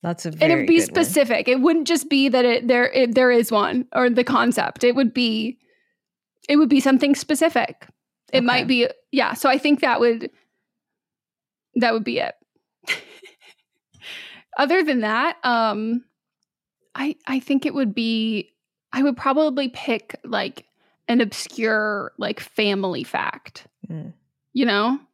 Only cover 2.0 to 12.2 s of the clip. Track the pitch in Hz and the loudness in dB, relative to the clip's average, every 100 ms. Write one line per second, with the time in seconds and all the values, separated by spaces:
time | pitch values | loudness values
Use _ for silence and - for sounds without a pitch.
2 | 294 277 269 254 247 233 240 240 247 - | 0 0 2 2 2 2 2 2 2 2
3 | 247 233 254 240 233 214 202 247 247 - | 2 4 4 4 2 0 0 -2 -2 0
4 | 247 240 247 262 240 240 - - 240 247 | 2 2 2 2 2 0 -4 0 0 2
5 | 247 240 240 220 220 247 _ _ _ _ | 0 0 -2 -2 -6 -8 _ _ _ _
6 | _ _ _ _ - 294 294 269 269 262 | _ _ _ _ 0 4 6 4 4 2
7 | 285 285 - 294 320 269 214 - - _ | 4 0 0 0 2 2 -2 -8 -20 _
8 | _ _ _ 262 240 247 - 254 240 - | _ _ _ 0 2 0 2 2 0 -2
9 | _ 269 - - 277 254 294 285 285 240 | _ -2 -2 0 0 2 2 2 2 2
10 | 240 233 - _ _ _ _ _ _ _ | 2 0 -6 _ _ _ _ _ _ _
11 | _ _ _ _ _ _ _ 247 233 226 | _ _ _ _ _ _ _ -2 0 0
12 | 220 240 | -4 -4